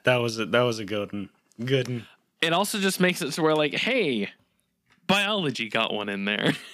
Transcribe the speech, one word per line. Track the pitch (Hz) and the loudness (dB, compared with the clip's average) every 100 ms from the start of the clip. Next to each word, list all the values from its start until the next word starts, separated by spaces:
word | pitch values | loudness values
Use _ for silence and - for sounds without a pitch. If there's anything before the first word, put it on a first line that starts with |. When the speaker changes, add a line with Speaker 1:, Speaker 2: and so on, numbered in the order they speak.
Speaker 1:
that | - 123 | 2 4
was | 120 110 | 2 -2
a, | 104 | 2
that | 117 | 4
was | 123 113 | 4 0
a | |
good | 107 107 101 | -4 -4 -4
one. | 101 95 - _ - | -8 -10 -14 _ -10
Good | 120 135 123 | -2 0 0
one. | 123 110 _ _ _ | -6 -10 _ _ _
Speaker 2:
It | 165 | 0
also | 170 208 214 | 2 0 0
just | 190 185 | 0 2
makes | 180 175 | 0 0
it | 139 | -4
to | 156 | 0
where, | 156 | 2
like, | 156 151 | 4 2
hey, | - - 262 175 117 98 - _ _ _ _ _ _ - | 0 -2 0 0 0 -4 -8 _ _ _ _ _ _ 0
biology | 196 202 214 160 117 113 | 2 2 0 -2 -4 -2
got | 113 113 | 0 0
one | 104 104 | -2 -2
in | 101 | -2
there. | 98 208 143 - - | 0 0 0 -2 -8